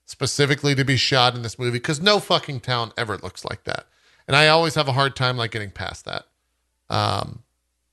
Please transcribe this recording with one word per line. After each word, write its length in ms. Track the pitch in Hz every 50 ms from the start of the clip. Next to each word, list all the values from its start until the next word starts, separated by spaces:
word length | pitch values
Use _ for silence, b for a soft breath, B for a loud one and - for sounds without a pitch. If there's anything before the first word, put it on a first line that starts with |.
| _
specifically 720 | - - - 135 120 - - 147 135 147 135 - 143 139
to 100 | 131 135
be 120 | 123 135
shot 380 | 117 - - 143 131 123 123 120
in 80 | 123 117
this 160 | 110 - -
movie, 220 | 127 120 120 120
'cause 200 | - - 156 139
no 180 | 175 208 208 196
fucking 400 | - - 180 151 - - 143 120
town 320 | - - 127 120 117 107 -
ever 220 | - 120 107 101 87
looks 260 | - 95 - - -
like 200 | - - - _
that. 220 | - - - - _ _ _ _ _ _ _ _ -
And 80 | 131
I 120 | 143 151 156
always 260 | 156 165 165 160 151
have 140 | 156 147 139
a 40 | 127
hard 220 | 139 139 135 -
time, 200 | - 127 123 127
like, 140 | 123 120 110 -
getting 180 | 110 104 98
past 340 | - - 95 - - - -
that. 200 | - 50 - - _ _ _ _ _ _ _ _ _ _ _ _ -
Um, 520 | 107 107 104 104 101 101 - - 110 - - _ _ _ _ _ _ _ _ _